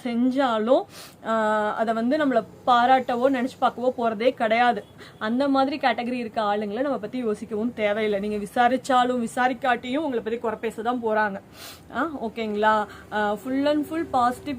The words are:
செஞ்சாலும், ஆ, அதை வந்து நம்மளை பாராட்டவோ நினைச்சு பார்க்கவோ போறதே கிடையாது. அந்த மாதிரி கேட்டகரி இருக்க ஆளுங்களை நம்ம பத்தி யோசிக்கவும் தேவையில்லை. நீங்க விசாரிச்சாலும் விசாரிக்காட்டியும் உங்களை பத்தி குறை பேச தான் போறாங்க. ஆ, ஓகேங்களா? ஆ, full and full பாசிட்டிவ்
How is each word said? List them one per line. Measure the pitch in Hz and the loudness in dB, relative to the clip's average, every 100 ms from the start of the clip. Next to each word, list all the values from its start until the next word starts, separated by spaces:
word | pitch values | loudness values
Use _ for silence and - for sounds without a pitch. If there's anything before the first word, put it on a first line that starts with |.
செஞ்சாலும், | 247 233 254 254 269 220 220 302 415 - - - - | -4 0 0 2 0 2 4 2 2 -14 -20 -12 -2
ஆ, | 226 214 214 208 - | 0 2 2 0 -2
அதை | 226 | -2
வந்து | 226 233 311 | 0 0 2
நம்மளை | 285 233 - - - | 2 2 0 -6 2
பாராட்டவோ | 240 247 262 254 240 269 | 4 6 4 4 0 2
நினைச்சு | 262 254 - | 2 -2 0
பார்க்கவோ | 247 - 254 247 | -2 0 -2 0
போறதே | 226 208 220 | -2 2 0
கிடையாது. | - 226 226 240 202 - - - - | 2 0 4 2 2 -6 -20 -20 -8
அந்த | 214 247 285 | -2 0 2
மாதிரி | 269 269 294 | 2 2 2
கேட்டகரி | 262 233 240 | 0 0 -4
இருக்க | 247 220 233 | -4 -4 -2
ஆளுங்களை | 208 208 214 214 | 0 0 -2 -2
நம்ம | 285 233 | -2 -2
பத்தி | 214 254 233 | -4 -4 -4
யோசிக்கவும் | 208 214 214 240 | -4 -4 -4 -4
தேவையில்லை. | 240 208 214 214 196 | 0 0 0 0 0
நீங்க | 208 208 | -2 -4
விசாரிச்சாலும் | 202 247 240 254 - 254 247 247 226 | -4 2 2 2 2 2 2 0 -2
விசாரிக்காட்டியும் | 254 247 254 262 240 247 277 | 0 -2 0 -2 -2 -2 -4
உங்களை | 311 233 | -2 -4
பத்தி | 208 233 | -4 -4
குறை | 226 208 | -4 -4
பேச | 226 220 | -6 -4
தான் | 220 247 | -4 -2
போறாங்க. | 226 214 214 196 - - - - - 226 | 0 0 0 -4 -14 -20 -20 -20 -12 -6
ஆ, | 320 269 | -4 -4
ஓகேங்களா? | 226 233 220 208 214 214 202 - - | -8 -6 -4 2 2 2 0 -10 -8
ஆ, | 214 208 | -2 -2
full | 208 262 269 285 | -2 -4 0 2
and | 302 294 | 0 -2
full | 320 - | -6 -2
பாசிட்டிவ் | 262 240 247 294 | 0 0 0 -10